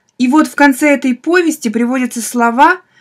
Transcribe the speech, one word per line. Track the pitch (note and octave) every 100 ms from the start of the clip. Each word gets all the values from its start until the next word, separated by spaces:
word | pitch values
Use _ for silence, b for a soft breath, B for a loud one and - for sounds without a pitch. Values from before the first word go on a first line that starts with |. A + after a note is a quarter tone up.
| _ -
И | B3
вот | D4+ B3
в | -
конце | C#4+ C4+ D4+
этой | C#4 C4+ B3
повести | D#4 F4+ E4+ D4+ A3+
приводятся | A3+ A#3+ C4 B3 A#3
слова, | G#3 A#3+ A#3 A#3 D#4+ F#4 b b